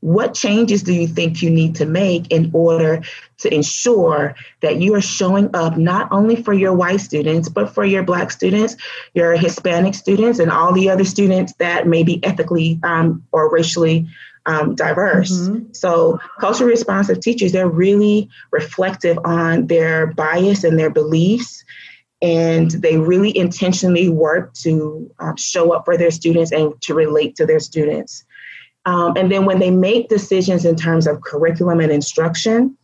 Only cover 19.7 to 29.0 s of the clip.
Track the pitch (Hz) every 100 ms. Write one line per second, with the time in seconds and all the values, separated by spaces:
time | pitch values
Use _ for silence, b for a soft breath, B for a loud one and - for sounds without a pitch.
19.7 | 165 165 160 160 160 156 165 190 202 175
20.7 | 160 156 151 151 160 175 226 240 - _
21.7 | B B B B _ 175 165 165 165 165
22.7 | 165 165 160 160 180 202 208 175 175 185
23.7 | 185 185 175 185 160 156 165 185 - 170
24.7 | 160 151 156 160 _ 160 156 - 180 170
25.7 | 165 - 170 170 165 165 165 165 151 156
26.7 | 147 - 160 156 151 151 - 156 160 151
27.7 | 160 151 151 - - _ B B B B
28.7 | _ - 175